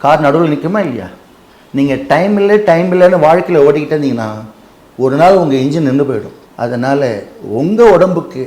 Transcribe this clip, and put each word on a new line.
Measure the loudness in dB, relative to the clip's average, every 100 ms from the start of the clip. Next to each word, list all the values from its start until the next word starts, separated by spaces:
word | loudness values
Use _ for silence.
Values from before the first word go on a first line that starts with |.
கார் | 0 2 2
நடுவில் | 0 0
நிக்குமா | -2 -4 -4 -4
இல்லையா? | -8 -12 -18 _ _ _ _ _ -4
நீங்க | -2 -2 0
டைம் | 0 2 0
இல்லை, | 2 2 2
டைம் | 2 2 2
இல்லைன்னு | 2 4 2
வாழ்க்கையில | 2 0 2 4
ஓடிக்கிட்டே | 2 -2 -2
இருந்தீங்கன்னா | -2 -4 -6 -10 -14 -20 -20 _ _ -4
ஒரு | -2 2
நாள் | 4 4
உங்க | 2 0
இன்ஜின் | 0 -2 0
நின்னு | 0 -2
போயிடும். | -4 -8 -18 _ -10
அதனால | -6 -4 -2 0 -2 -4 -10 -18 -8 -4
உங்க | -2 2 4 4
உடம்புக்கு, | 2 -2 -6 -12